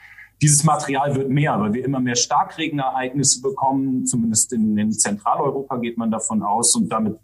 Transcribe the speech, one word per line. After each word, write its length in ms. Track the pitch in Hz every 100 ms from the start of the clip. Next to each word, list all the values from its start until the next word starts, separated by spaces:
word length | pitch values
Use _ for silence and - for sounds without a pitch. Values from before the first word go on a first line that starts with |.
| - - - _
dieses 240 | 147 147
Material 500 | 156 147 - 135 143
wird 140 | 131 135
mehr, 320 | 143 147 113
weil 140 | 104
wir 100 | 117
immer 160 | 143 135
mehr 160 | 123 120
Starkregenereignisse 1300 | - 147 143 - 156 147 131 131 127 139 127 127
bekommen, 640 | 135 135 135 135 135 127 -
zumindest 460 | 123 113 110 -
in, 240 | 120 107 104
in 120 | 107
Zentraleuropa 840 | 107 113 101 117 117 143 135 135 120
geht 220 | 117 117
man 120 | 113
davon 320 | 110 - 110
aus, 320 | 101 110 120
und 140 | 117 104
damit 300 | 113 110 -